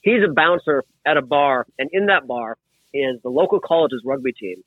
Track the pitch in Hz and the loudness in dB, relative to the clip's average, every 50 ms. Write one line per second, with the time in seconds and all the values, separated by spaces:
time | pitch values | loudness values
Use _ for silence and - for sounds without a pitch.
0 | _ 196 233 247 202 196 147 143 156 165 175 170 - - 147 139 127 _ _ _ | _ 2 2 2 2 2 2 2 4 4 2 0 0 -2 -2 -2 -2 _ _ _
1 | _ 151 156 151 139 123 151 143 143 139 135 127 117 _ _ _ 135 139 170 190 | _ 0 0 0 0 0 0 2 2 2 0 0 -2 _ _ _ -8 -4 -2 -2
2 | 202 202 196 180 139 123 123 120 117 110 113 _ _ _ _ _ _ _ - 143 | 0 2 0 0 0 -4 -8 -8 -8 -8 -12 _ _ _ _ _ _ _ -6 -4
3 | 139 131 127 117 _ 123 123 139 175 185 202 190 - - 165 165 160 143 131 123 | -4 -4 -4 -6 _ -4 0 0 0 2 0 -2 0 0 2 2 2 2 0 -4
4 | 110 127 135 139 127 131 120 - 110 95 90 92 92 | -6 -6 -6 -4 -4 -6 -8 -6 -10 -12 -12 -12 -18